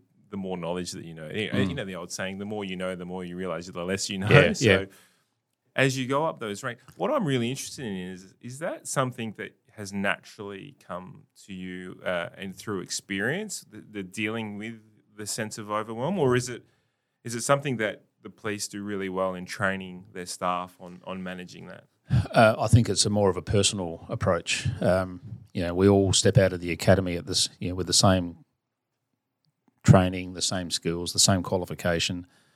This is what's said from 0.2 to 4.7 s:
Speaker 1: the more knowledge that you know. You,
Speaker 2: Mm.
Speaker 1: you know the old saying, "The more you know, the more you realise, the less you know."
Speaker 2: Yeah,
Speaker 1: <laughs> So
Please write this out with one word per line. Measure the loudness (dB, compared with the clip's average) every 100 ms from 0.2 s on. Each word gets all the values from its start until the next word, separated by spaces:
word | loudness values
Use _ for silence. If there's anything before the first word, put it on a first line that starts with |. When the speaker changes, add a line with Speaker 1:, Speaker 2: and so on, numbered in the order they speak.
| _
Speaker 1:
the | -8
more | -6 -4
knowledge | -4 -4 -6
that | -10
you | -12
know. | -14 -8
You, | -4 -2
Speaker 2:
Mm. | 0 0
Speaker 1:
you |
know | -2
the | -8 -10
old | -10
saying, | -8 -6 -6
"The | -8
more | -6
you | -6 -6
know, | -6
the | -6
more | -8 -8
you | -8 -8
realise, | -6 -6 -8
the | -8
less | -4 -2 -2
you | -2
know." | 6
Speaker 2:
Yeah, | 8 8
Speaker 1:
<laughs> |
So | 4 4